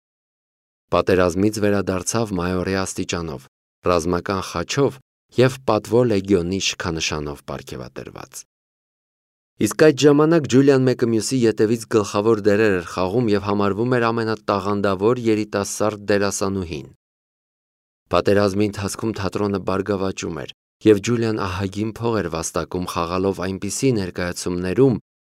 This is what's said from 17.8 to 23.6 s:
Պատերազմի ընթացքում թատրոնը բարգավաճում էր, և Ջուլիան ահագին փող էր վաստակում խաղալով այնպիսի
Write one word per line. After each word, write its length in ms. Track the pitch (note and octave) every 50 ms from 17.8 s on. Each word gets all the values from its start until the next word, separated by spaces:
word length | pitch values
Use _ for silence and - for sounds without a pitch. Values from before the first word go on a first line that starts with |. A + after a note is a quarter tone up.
| _ _ _ _ _ _
Պատերազմի 560 | F#2 F2 F2 - G2+ G2+ G#2 G2+ F#2 G2+ G#2+
ընթացքում 460 | G#2 F#2 G2+ G2 F#2 - - - A2+
թատրոնը 480 | G2+ G2 G2 F#2 - G2+ G#2 G2+ G2+ F#2+
բարգավաճում 800 | F#2 G2 F#2+ F#2+ F#2+ G#2 G#2 F#2 F#2+ F#2+ F#2+ - F#2+ F2+ E2+ D2
էր, 140 | B1+ - - _ _ _ _ _ -
և 180 | A2 G#2+ G2+ G2
Ջուլիան 340 | A2+ A#2+ A#2 A#2 A2+ A2 A#2
ահագին 540 | G2+ F#2+ F2+ F#2 G2+ F#2+ F#2 G2+ G#2+ A2+
փող 240 | G#2 - A2+ A#2 A2+
էր 120 | G#2 E2+ E2
վաստակում 600 | D#2+ D#2+ E2 - - E2+ D#2 - - F2+ F2+ -
խաղալով 500 | - F2+ E2+ E2 F2+ F#2 F#2+ G2 F#2 E2+
այնպիսի 520 | F2 F#2+ F#2+ F2+